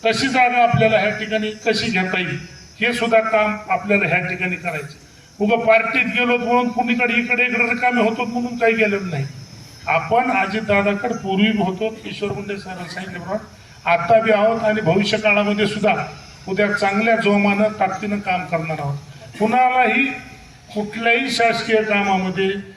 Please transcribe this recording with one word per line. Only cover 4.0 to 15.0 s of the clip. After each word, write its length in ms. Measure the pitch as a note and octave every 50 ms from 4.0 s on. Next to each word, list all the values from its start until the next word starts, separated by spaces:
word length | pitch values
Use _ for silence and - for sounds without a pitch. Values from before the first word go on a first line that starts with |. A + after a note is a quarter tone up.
| G3 D#3
ह्या 100 | E3 F#3 F3+ F3+
ठिकाणी 280 | F3+ F3+ F#3 F3+ F3+
करायचं. 380 | E3 F3 F3 E3 D3+ C#3+ - - - - - - - - - _ -
उगा 180 | G3+ G#3+ A#3 A3+ -
पार्टीत 400 | A3 A3 A3+ A3+ - - C4 B3 A#3+ -
गेलो 200 | B3 B3 A#3+ A#3+ A#3+
म्हणून 300 | A3+ A3+ A#3+ B3 B3 B3
कुणीकडे 520 | - A#3 B3 B3 A#3+ A#3+ B3 A#3 A3+ A3+
इकडे, 240 | A#3+ B3 B3 A#3+ B3
इकडे 240 | A#3+ A3 A#3 A#3 A#3+
रिकामे 320 | A#3+ A#3 B3 B3 B3 A#3+ G#3+
होतो 220 | A3+ A3+ - A#3+
म्हणून 320 | A3+ A#3 B3 A#3+ B3 A#3+ A#3+
काही 160 | A#3 A3+ A3+
गेलेलं 360 | A3+ A3 G#3 G3+ G3 F#3+ F3+
नाही. 140 | D#3+ C#3 C3+ C#3 - - - - - - - - - - -
आपण 440 | - D3+ E3 D#3 - G#3+ A#3+ B3 B3+
अजितदादाकडे 840 | - G3 F#3+ G3 G3 A3 - G#3 G3+ G3+ G3+ G3+ G3+ G3+ - A#3+ A3+
पूर्वी 320 | - - G3 F#3+ F#3+ G3+ A3 G#3 G3+
होतो, 300 | G3 F#3 F#3 F3+ A3 A3 A3+
किशोर 380 | - - G#3 F3 - G#3 G3+ G3
मुंडे 240 | G3+ G3+ G3+ G3+
सरांनी 320 | G3 - F#3+ F#3 F3+ F3 E3
सांगितल्याप्रमाणे 1040 | - F#3 F#3+ F#3+ F#3+ F3 - F3+ G3 A3 - - - - - - - - - E3+
आता 300 | E3+ E3+ E3 - A3+ A3
बी 120 | A3+ A3+ G#3+
आहोत 320 | G3+ G#3 A3 A3+ A3+ A3
आणि 160 | G#3+ G#3+ A3
भविष्य 380 | G#3+ - - G#3